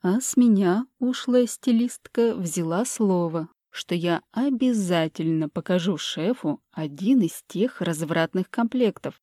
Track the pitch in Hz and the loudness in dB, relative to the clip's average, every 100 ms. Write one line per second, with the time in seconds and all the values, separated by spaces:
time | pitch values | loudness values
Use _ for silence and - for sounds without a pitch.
0 | 180 208 - - 240 202 190 190 254 _ | 2 0 0 4 6 6 4 2 -2 _
1 | 247 247 - 247 240 - - 226 240 - | -4 -4 2 2 2 -2 0 2 0 -4
2 | - - 233 - 175 170 165 170 247 - | -8 0 0 0 -4 -4 -2 -2 -2 0
3 | 214 180 170 160 160 _ _ - - 175 | 2 2 0 -2 -6 _ _ -16 -6 -2
4 | 170 165 _ - 277 254 254 226 185 175 | 0 -2 _ -4 -2 0 2 2 2 2
5 | 160 - 160 160 151 - - 185 170 165 | 0 -2 0 0 -2 -6 -2 0 0 -2
6 | - - 170 254 - 285 _ - 156 143 | -4 -4 -2 -2 -4 -6 _ -8 -8 -4
7 | 196 269 170 - _ 170 247 - 170 156 | 2 4 2 -2 _ -2 -2 -2 -4 -2
8 | 160 165 165 185 185 - 233 254 226 - | -2 0 0 -2 -4 -2 -2 2 0 0
9 | - - | -10 -12